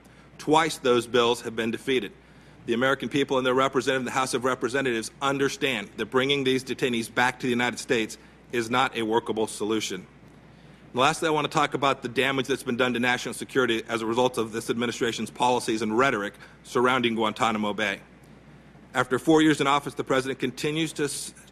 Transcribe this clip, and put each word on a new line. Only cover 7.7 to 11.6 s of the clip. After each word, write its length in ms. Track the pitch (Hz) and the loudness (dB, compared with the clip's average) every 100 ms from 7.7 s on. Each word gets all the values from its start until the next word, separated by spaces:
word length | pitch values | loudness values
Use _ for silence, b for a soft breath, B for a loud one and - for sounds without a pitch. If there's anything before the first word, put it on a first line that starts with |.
| 113 | -2
States 400 | - 123 110 - B B B | 0 0 0 -6 B B B
is 180 | 123 113 | -4 0
not 280 | 127 131 117 | 0 0 -2
a 60 | |
workable 440 | 110 113 - 110 107 | 0 0 0 -2 -2
solution. 580 | - 104 110 - 95 - - - B B B B B B | -2 -2 -2 -2 -8 -12 -20 -20 B B B B B B
And 80 | 120 | 2
lastly, 280 | - - 165 | 2 2 0
I 20 | |
want 140 | 151 | 0
to 80 | 143 | 0
talk 220 | 160 | 0